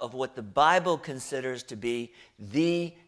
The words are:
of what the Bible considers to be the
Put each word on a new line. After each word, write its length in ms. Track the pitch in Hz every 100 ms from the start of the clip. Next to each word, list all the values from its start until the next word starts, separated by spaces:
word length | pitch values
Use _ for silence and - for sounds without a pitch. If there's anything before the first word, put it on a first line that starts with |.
of 100 | 120
what 240 | 127 127 -
the 60 |
Bible 560 | 104 98 156 180 175 160
considers 640 | - 131 - 135 131 127
to 140 | - 110
be 360 | 120 120 117 - - -
the 540 | 101 127 170 170 170 -